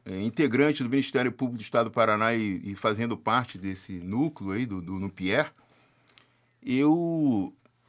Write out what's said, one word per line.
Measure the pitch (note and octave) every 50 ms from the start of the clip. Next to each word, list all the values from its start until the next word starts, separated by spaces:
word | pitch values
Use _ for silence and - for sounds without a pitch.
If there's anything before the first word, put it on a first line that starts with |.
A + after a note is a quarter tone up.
| -
é, | - F#2+ F#2+
integrante | G#2 A#2 - - D#3 B2+ A2+ C3+ C#3+ D3+ D3 D3 C3
do | A#2
Ministério | C3 C#3 C3+ - - C3 B2+ B2
Público | B2 - C3 A#2+ B2 A2
do | G#2
Estado | - - A#2+ A#2 A2+
do |
Paraná | - B2 A2+ A2 G#2+ G#2+ A2 A2+
e, | A#2 A2+ A2 G#2 F#2 F2 -
e | G2 G2
fazendo | - - A2 G#2+ A2 A#2+ A#2 A2
parte | - - A2 A2+ B2+ A#2+ - - F2+
desse | F#2 F#2+ F#2+ F#2 - - F#2+
núcleo | F2 F2 F#2 G#2 B2 D3+ D#3+ D3 - G2 G2
aí | F#2+ A2+ B2+
do, | A2+ G2 F#2
do | E2+ F2 F#2+ F#2
Nupier, | F#2+ G2 - - F#2 F#2 G#2 C#3 D3+ - - _ _ _ _ _ _ _ _ _ _ _ _ - - _ _ _ _ _ _ _ - -
eu | B2 C3 C#3+ D3+ D#3 F3 E3+ E3+ E3 D#3+ D3+ C#3 A#2 G2+ F#2+ F#2 - _ _ _ _ _ _